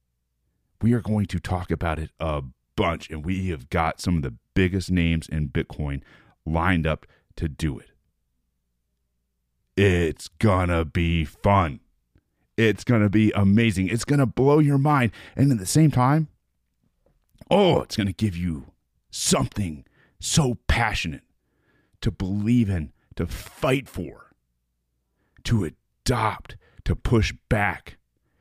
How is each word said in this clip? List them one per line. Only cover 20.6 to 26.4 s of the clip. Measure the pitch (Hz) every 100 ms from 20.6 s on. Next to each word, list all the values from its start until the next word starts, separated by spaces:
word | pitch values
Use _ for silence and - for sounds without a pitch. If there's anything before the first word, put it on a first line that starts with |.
| _
passionate | - 113 - 87 69 _ _ _ _ _ _ _ _
to | -
believe | 95 92 101 104 123 107
in, | 92 73 _ _ -
to | 87
fight | - - - - 135 131
for, | - 90 - - _ _ _ _ _ _ _ _ _ _ _
to | - 113
adopt, | 82 - _ _ - 123 110 98